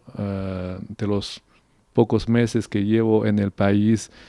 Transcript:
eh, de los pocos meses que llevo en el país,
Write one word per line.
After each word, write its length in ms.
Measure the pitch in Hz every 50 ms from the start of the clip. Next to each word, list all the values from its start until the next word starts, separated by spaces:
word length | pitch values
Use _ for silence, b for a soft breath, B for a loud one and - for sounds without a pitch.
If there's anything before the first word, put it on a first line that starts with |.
| _ - -
eh, 600 | - 104 98 98 98 95 95 95 92 92 90 92 92 92 - 107
de 100 | - 110
los 340 | 101 104 101 - - - - _ b b b b b _ _ _ _ -
pocos 340 | 120 117 - 117 107 -
meses 400 | 113 113 120 120 113 - 113 101
que 160 | - - 104 101
llevo 420 | 104 110 113 113 110 110 107 107
en 140 | 107 104 104
el 120 | 101 98
país, 600 | - - 101 101 101 104 104 110 113 107 - - B B B